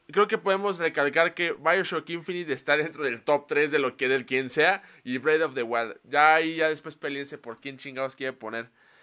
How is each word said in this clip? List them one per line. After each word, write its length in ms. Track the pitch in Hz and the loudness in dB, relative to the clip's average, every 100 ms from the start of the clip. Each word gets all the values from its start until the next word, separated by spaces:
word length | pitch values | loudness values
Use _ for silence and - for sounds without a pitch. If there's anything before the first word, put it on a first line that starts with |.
| - | -4
Creo 180 | 170 208 | 2 2
que 120 | 214 | 2
podemos 400 | 175 196 202 175 | 0 0 0 -2
recalcar 560 | 165 156 143 151 170 | -2 2 2 2 2
que 180 | 170 170 | 0 -4
BioShock 560 | 160 151 185 180 165 156 | 0 2 2 0 -4 -6
Infinite 420 | 170 165 180 170 | -10 -6 -8 -4
está 240 | 131 - 147 | -6 0 0
dentro 280 | 160 156 | 0 -4
del 180 | 139 117 | -4 -2
top 240 | - 143 - | 2 2 2
tres 240 | 147 151 | 0 2
de 80 | 147 | 2
lo 180 | 131 120 | 0 0
que, 120 | 131 | 0
del 180 | 135 120 | 0 0
quien 240 | 131 131 | -2 -2
sea. 320 | 156 160 190 - - | 2 2 2 -4 -16
Y 140 | 127 127 | -8 -4
Breath 240 | 135 156 | 0 2
of 120 | 156 | 0
the 80 | 131 | -4
Wild. 360 | 117 117 117 - | -2 -2 -4 -8
Ya 320 | - 143 151 | -4 4 6
ahí, 220 | 160 160 165 | 6 2 0
ya 120 | 160 | -2
después 280 | 147 160 143 | -2 -8 -10
peleense 420 | 151 139 139 147 | -8 -8 -10 -12
por 220 | 120 113 | -14 -12
quién 180 | 139 131 | -12 -12
chingados 380 | 143 131 135 - | -12 -8 -8 -6
quiere 160 | 131 | -8
poner. 380 | 135 110 113 117 _ _ _ | -8 -8 -8 -10 _ _ _